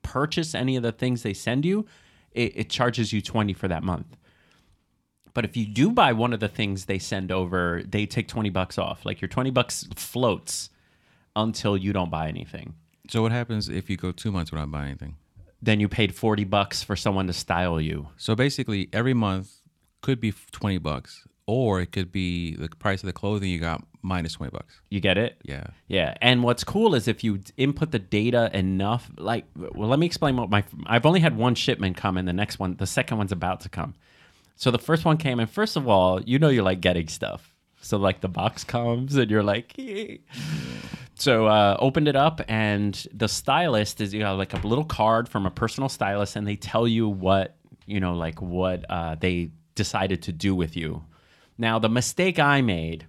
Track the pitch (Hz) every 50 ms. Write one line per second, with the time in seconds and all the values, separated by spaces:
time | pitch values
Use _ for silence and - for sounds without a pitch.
0 | - - - 131 143 156 - 175 165 160 - - 123 131 131 127 117 117 110 -
1 | 127 127 123 113 - 107 98 - - 113 120 139 143 175 196 214 214 - - -
2 | _ _ _ _ _ _ _ 120 120 - - - 107 - - - 127 123 113 -
3 | 113 - 110 104 98 - - 113 107 101 95 - - 95 87 80 80 92 87 76
4 | - - - _ _ _ _ _ _ _ _ _ _ _ _ _ _ _ _ _
5 | _ _ _ _ _ _ _ 123 113 - - 120 110 104 104 117 143 214 240 247
6 | 190 135 117 110 117 123 120 104 110 104 - - 110 101 98 95 - - 98 95
7 | - - - 98 95 90 92 92 92 87 90 90 87 85 85 85 - 98 - 104
8 | 104 - - 120 107 - - 117 107 101 87 92 92 - - - 92 - - -
9 | - 101 101 - - 92 - 127 127 135 127 123 120 - - - - 90 90 -
10 | - - - 120 127 117 95 - - - - - - - _ _ _ _ _ _
11 | _ _ _ _ _ _ _ 107 110 113 110 - - 107 101 95 92 101 101 95
12 | 90 85 80 78 78 78 82 85 85 - - - - - 80 - _ _ _ _
13 | _ - - 117 110 113 117 123 120 117 113 107 104 - - 92 - - 98 85
14 | - 90 85 - - 110 98 90 82 - 78 78 73 73 76 73 71 69 69 -
15 | 76 73 76 - _ _ _ - - _ _ _ - 113 107 104 107 101 - -
16 | 110 95 - - - 110 107 104 104 92 101 101 98 - - - - - 104 90
17 | - 110 98 95 95 90 85 - - - 87 85 90 90 85 80 78 78 78 73
18 | 73 76 - _ - - 110 107 131 143 139 - 123 - 104 98 92 - - 104
19 | 117 131 131 120 107 98 95 95 95 - - _ _ _ _ _ _ _ _ _
20 | - - 135 117 113 107 95 - - - - - - 104 95 90 78 78 73 64
21 | - - - - _ - _ _ _ - 110 127 131 110 95 92 87 - - 98
22 | 92 90 - 98 92 87 87 87 85 80 80 - 76 80 - _ - 104 98 95
23 | - 95 87 - - 101 107 101 98 95 90 80 82 82 82 - - _ - _
24 | - 92 92 90 82 80 - - 80 64 50 50 - _ - _ _ _ 104 98
25 | 80 95 90 98 117 120 - _ - - 69 67 - - - _ _ - - 95
26 | 82 67 - - - 123 127 123 123 120 120 - - - - 202 226 220 165 120
27 | 104 120 104 - - 113 101 95 98 - _ - 131 139 143 - 160 156 156 110
28 | 95 - - 104 107 120 120 120 117 110 - 98 92 95 95 95 98 101 117 123
29 | - - - - 80 104 117 110 - _ _ 78 82 - - - 107 110 131 147
30 | 170 170 - - 160 143 131 123 117 95 104 101 101 - - - - - 113 120
31 | - 151 165 160 160 156 120 107 117 123 120 - - - 123 - 101 92 90 -
32 | - 101 92 92 92 92 87 95 104 - - - 98 90 90 - 98 - - 135
33 | 123 - 120 107 104 95 101 85 87 90 92 - - 90 - 87 85 - - _
34 | _ _ _ _ - _ _ _ _ _ _ _ - 127 117 117 - - 160 160
35 | 165 170 156 156 160 139 123 120 113 110 - - 214 214 - 160 135 120 104 95
36 | 92 92 92 92 - 113 123 135 160 151 135 117 98 95 95 92 87 92 90 87
37 | 82 78 - - - 50 50 - - _ _ _ _ _ _ _ - - 113 101
38 | 98 95 95 - - 92 87 - 92 113 - - - - - 120 120 117 117 120
39 | 131 135 143 139 120 104 107 107 101 104 101 113 117 - - - 269 247 202 202
40 | 214 - - - _ _ 135 139 147 151 156 - 127 127 120 52 - - - -
41 | - - _ - - 139 123 110 110 107 107 107 104 101 98 - - 135 131 170
42 | 151 147 139 135 143 160 160 156 - - 110 110 110 107 104 101 104 104 98 -
43 | - - - 104 113 101 - - - - 135 160 180 160 123 107 104 - - -
44 | 110 98 98 107 107 101 95 95 95 - - 90 87 104 117 135 156 156 - -
45 | 107 110 113 113 117 - - 107 98 95 - - 117 110 - - 135 135 - -
46 | 113 98 101 101 104 - - 107 104 104 104 98 - - - 113 117 120 113 113
47 | 113 107 101 95 92 92 98 98 92 - - _ _ _ - _ _ - 104 101
48 | 92 90 87 85 82 82 80 - 95 90 87 90 92 92 92 90 90 - 90 87
49 | 85 80 80 78 92 92 90 87 85 78 - - _ _ _ - 101 - - 101
50 | 95 95 95 82 - - 85 78 - 98 95 90 85 78 - 85 80 78 80 80
51 | 80 - _ _ _ _ _ _ _ _ _ - 117 113 113 113 113 110 113 123
52 | 117 - - - 180 190 175 170 147 143 143 139 127 113 92 82 80 82 82 76
53 | -